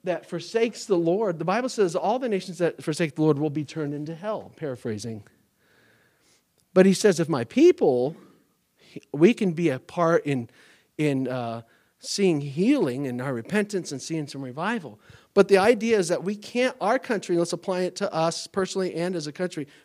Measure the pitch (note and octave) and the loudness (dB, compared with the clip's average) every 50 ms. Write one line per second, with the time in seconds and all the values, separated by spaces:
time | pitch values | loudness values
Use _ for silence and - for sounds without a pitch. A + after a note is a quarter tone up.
0 | - F#3 E3+ D#3+ - - F3+ E3 - - - A3+ A#3 A#3 - - - - G3+ E3+ | -6 -6 -6 -6 -6 -8 -10 -10 -6 -2 0 0 0 0 -2 -4 -2 0 2 2
1 | E3+ E3+ F3 G#3 A3+ G3 E3 D#3 E3 E3+ F#3+ A#3 B3+ B3+ - A3+ G3+ E3+ D#3 C3+ | 4 2 2 2 0 0 -2 -2 -2 -2 0 0 -2 -2 0 0 0 2 0 0
2 | D#3 F#3+ A3+ B3+ C4+ A#3+ G#3 F#3+ F#3+ G3+ E3+ D#3+ F3 D#3 - - C3+ E3+ D3+ - | 0 0 0 0 -2 -2 -2 -4 -4 -6 -4 -2 0 -2 -2 -2 -6 -4 -2 -2
3 | E3+ D3+ - - D#3 D#3 D3 C#3 D3+ D3+ C#3 D#3 D3 - - D#3+ D3+ C#3+ D3 D3 | -2 -2 0 2 2 2 2 2 0 -2 -4 -4 -6 -6 -6 -6 -6 -6 -6 -8
4 | D3+ D#3 E3 D#3 F#3+ G#3+ G#3+ D3 F#2+ F#2+ - - E3 C#3+ B2+ - - B2 G#2+ G#2 | -8 -10 -10 -10 -8 -6 -6 -8 -8 -12 -14 -10 -8 -8 -8 -6 -6 -6 -6 -6
5 | G2+ A#2 A2+ G#2 G#2+ - _ _ _ _ _ _ _ _ _ _ _ _ _ _ | -8 -10 -10 -12 -14 -20 _ _ _ _ _ _ _ _ _ _ _ _ _ _
6 | _ _ _ _ _ _ _ _ _ _ _ _ _ _ - F#3 F#3 G3 F#3 - | _ _ _ _ _ _ _ _ _ _ _ _ _ _ 6 6 6 6 6 4
7 | - G#3 F3 D#3 E3 C#3+ D#3+ B2+ A#2 - - B3+ D#4+ F4+ - - A#3 D#3 B2+ B2 | 4 2 2 2 0 0 0 -2 -2 0 4 6 6 6 6 6 4 2 4 4
8 | B2 C#3+ E3+ - - - _ _ _ _ _ _ _ _ _ _ _ - - - | 2 0 -4 -8 -18 -20 _ _ _ _ _ _ _ _ _ _ _ -20 -20 -20
9 | - _ - C#3+ D#3+ G#3 A#3+ - G#3+ F#3 D#3+ D#3+ F3 D#3 C3 B2+ - - - F3 | -16 _ 2 6 6 6 6 4 0 -2 0 0 0 0 0 -2 -6 -6 -2 0
10 | E3+ E3 E3+ D#3+ - D3 C#3 B2+ A#2 - _ _ - - _ _ _ _ _ - | 2 4 4 2 2 0 -2 -2 -4 -8 _ _ -20 -20 _ _ _ _ _ -2
11 | D3+ D3 C#3 C3 C3 B2 B2+ B2+ A#2+ A#2 A2+ A#2 A#2 _ _ _ _ _ _ _ | 0 0 0 0 -2 -4 -4 -6 -6 -6 -8 -10 -12 _ _ _ _ _ _ _
12 | - - - - G3+ F#3 E3 C#3+ C#3+ C#3+ C3 D#3 F#3+ A#3+ D4+ C#4 F#3+ C3+ A#2+ C3+ | -12 -8 -2 0 2 2 2 0 -2 -4 -2 0 2 2 4 2 2 0 -2 -2
13 | C#3+ C3 B2 B2 B2+ C#3 C3 A#2 A2+ - F3+ G#3+ G3+ G#3 - F#3 D#3+ - D3 B2+ | -4 -4 -4 -4 -4 -4 -4 -6 -4 -2 -2 -2 0 -2 -4 -6 -6 -6 -10 -10
14 | - - D#3+ D#3+ D3 C#3 - C3+ C#3 B2+ B2 D3 E3+ G#3 A#3+ A3+ D#3+ A#2+ G#2 - | -8 -6 -6 -6 -6 -6 -8 -10 -10 -10 -8 -6 -4 -4 -4 -6 -8 -12 -16 -18
15 | _ - - - _ _ - G3+ F#3+ G3 G3 F#3+ F#3+ A3+ B3+ G3+ G#3+ A#3 A3+ G#3 | _ -20 -20 -20 _ _ 4 4 6 6 6 6 6 6 4 4 2 2 2 2
16 | F3+ D#3+ F3 C3 D#3 F#3+ G#3+ G#3 G#3 - - A#3+ B3+ C4 - - F3 G3+ A#3+ C4 | 2 2 -2 -2 -2 -4 -6 -6 -8 -6 -2 -2 -2 -2 -2 -2 0 0 0 0
17 | B3+ - A#3 F#3+ - - F3+ E3+ E3+ E3 F3+ E3+ - G3+ F#3 F3+ F#3 F3+ F3+ - | -2 -2 -4 -4 -2 -2 0 0 0 -2 -4 -6 -4 -4 -4 -2 -2 -4 -4 -4
18 | G3+ F#3 - D#3+ E3 E3+ E3 - - - - G3 F#3 F#3 - G3 F#3 F3 - D#3+ | -6 -4 -2 0 0 0 -2 -4 -10 -6 -4 -4 -4 -2 -2 -4 -4 -4 -4 -4
19 | E3+ F3+ F#3+ E3+ D3 D3+ C#3 - F#3 F3 - D#3+ C#3 - - - | -4 -4 -4 -6 -8 -8 -8 -6 -8 -6 -6 -8 -10 -12 -14 -20